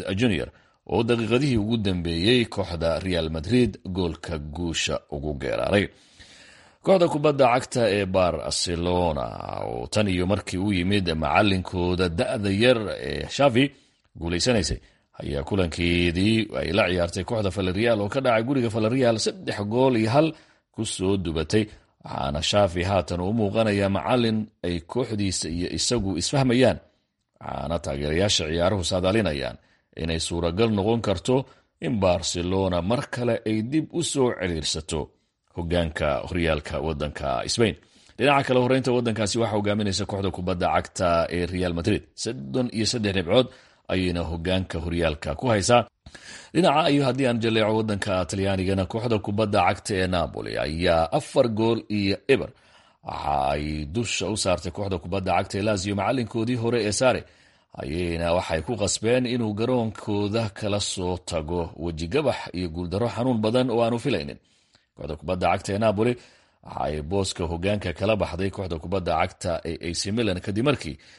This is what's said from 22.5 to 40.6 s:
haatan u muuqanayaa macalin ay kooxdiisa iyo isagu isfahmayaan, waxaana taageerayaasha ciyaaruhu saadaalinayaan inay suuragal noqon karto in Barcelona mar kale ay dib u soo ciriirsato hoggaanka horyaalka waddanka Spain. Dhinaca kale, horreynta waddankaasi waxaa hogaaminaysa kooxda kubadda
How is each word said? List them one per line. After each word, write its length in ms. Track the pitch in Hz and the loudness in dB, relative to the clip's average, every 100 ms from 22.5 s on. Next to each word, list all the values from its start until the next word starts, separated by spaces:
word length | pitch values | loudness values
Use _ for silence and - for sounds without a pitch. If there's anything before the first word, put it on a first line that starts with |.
| 104 98 87 | 4 4 2
haatan 380 | 92 98 85 87 | 0 0 0 -2
u 120 | 92 | -2
muuqanayaa 560 | 117 98 110 110 101 98 | 0 0 2 2 2 2
macalin 500 | 98 90 123 113 110 104 _ | 0 2 2 2 0 -4 _
ay 140 | 87 87 | -4 -4
kooxdiisa 640 | - 120 117 104 98 - 78 | -4 -4 -2 -2 -2 -2 -4
iyo 200 | 85 90 | -4 -4
isagu 420 | - - 120 98 85 | -2 0 0 0 -2
isfahmayaan, 640 | - 139 135 120 117 85 - _ _ _ _ - | -2 0 2 6 4 4 -6 _ _ _ _ -18
waxaana 360 | 71 67 71 85 | -10 -6 -4 -4
taageerayaasha 640 | 92 71 73 82 101 - 78 | -2 -4 0 2 2 2 0
ciyaaruhu 380 | 82 90 101 | 2 2 2
saadaalinayaan 720 | 87 92 92 113 87 69 64 - _ _ _ - | 0 0 2 2 2 -2 -6 -10 _ _ _ -8
inay 240 | 80 82 | -4 -2
suuragal 500 | - 85 85 90 113 | -2 -2 0 2 2
noqon 280 | 101 104 117 | 2 2 2
karto 360 | 104 90 - 131 - _ _ - | 0 -2 2 0 0 _ _ -8
in 120 | 160 110 | -4 2
Barcelona 800 | 95 87 82 87 87 95 95 87 | 4 2 0 -2 0 0 2 0
mar 200 | 90 123 - | 0 -2 -2
kale 240 | 123 120 113 | -4 -2 0
ay 140 | 110 110 | 0 -2
dib 240 | 117 156 - | 0 -2 -2
u 120 | 170 | -4
soo 260 | - 143 123 | -2 2 2
ciriirsato 680 | - 90 80 76 82 - 78 - _ _ _ _ - | 2 -2 -2 -2 -4 -4 -4 -6 _ _ _ _ -8
hoggaanka 520 | 85 87 82 - 76 64 | 0 0 0 0 0 0
horyaalka 520 | - 90 80 76 - 76 | -2 0 0 0 -2 -4
waddanka 480 | 78 73 73 - 71 60 | -2 -2 -6 -4 -4 -2
Spain. 300 | 50 - 107 - _ _ - | -2 0 0 0 _ _ -14
Dhinaca 300 | - 135 143 | 0 2 2
kale, 140 | 135 127 | 4 2
horreynta 300 | 123 131 127 | 4 2 2
waddankaasi 440 | 123 120 107 101 117 | 0 0 0 0 0
waxaa 160 | 101 | 0
hogaaminaysa 500 | 104 104 107 104 92 98 | 0 0 0 0 -2 -4
kooxda 240 | 98 95 | -4 -4
kubadda 360 | 95 90 90 | -2 -4 0